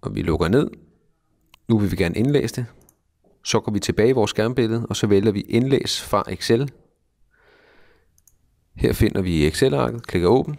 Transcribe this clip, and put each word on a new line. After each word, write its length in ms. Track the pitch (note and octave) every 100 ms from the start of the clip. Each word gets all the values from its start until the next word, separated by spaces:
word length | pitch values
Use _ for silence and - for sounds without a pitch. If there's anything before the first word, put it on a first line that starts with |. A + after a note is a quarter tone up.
og 140 | G#2 -
vi 60 |
lukker 260 | - D#2 E2
ned. 220 | A#2+ - - - _ _ _ _ _ _ _ -
Nu 100 | A2
vil 140 | G2+
vi 40 | F2+
gerne 200 | F2 F2
indlæse 400 | B2 D3 A#2 -
det. 100 | A#2+ - _ _ _ _ _ _
Så 160 | - A2
går 120 | -
vi 80 | G2+
tilbage 300 | - - A2
i 20 |
vores 180 | B2+ G2+
skærmbillede, 560 | - G#2+ B2+ A2+ A2+ A#2
og 100 | G2+
så 120 | A2
vælger 240 | G2+ G#2+
vi 100 | G2+
indlæs 600 | - A#2 C3 C#3 - -
fra 220 | - G#2 -
Excel. 420 | F#2+ - A#2 C#3 - _ _ _ _ _ _ _ _ _ _ _ _ _ _ _ _ _ _ _ -
Her 180 | -
finder 280 | - A2+ -
vi 260 | F#2 D#2+ D2
Excel-arket, 600 | - C3+ C#3 A#2+ A#2 -
klikker 220 | F2+ F2
åbn. 280 | B2 -